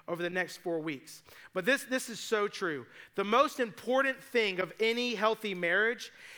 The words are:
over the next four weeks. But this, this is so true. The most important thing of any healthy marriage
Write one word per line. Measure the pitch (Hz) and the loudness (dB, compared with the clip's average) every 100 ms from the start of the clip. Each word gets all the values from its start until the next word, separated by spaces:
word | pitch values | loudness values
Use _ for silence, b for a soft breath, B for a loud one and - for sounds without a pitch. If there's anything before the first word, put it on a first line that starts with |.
| B | B
over | 170 | -4
the | 175 | -2
next | 180 170 - | 0 -2 -4
four | 180 165 | -2 -2
weeks. | 156 139 - - - B B | -2 -6 -8 -20 -20 B B
But | 185 180 | -2 2
this, | 269 | 2
this | - 254 247 | 2 -4 -2
is | 214 | -8
so | - 220 208 | -2 0 0
true. | - 185 147 117 B B | -2 -4 -4 -8 B B
The | - | -4
most | 202 226 302 - | 2 4 4 2
important | 240 - 214 262 269 262 | -4 -4 0 2 2 0
thing | - 240 214 180 | -2 0 2 0
of | 180 - | -2 0
any | 220 233 247 | 0 2 0
healthy | 214 214 220 214 | 2 2 2 -2
marriage | 185 175 185 220 240 - - B | -2 2 2 2 0 -8 -16 B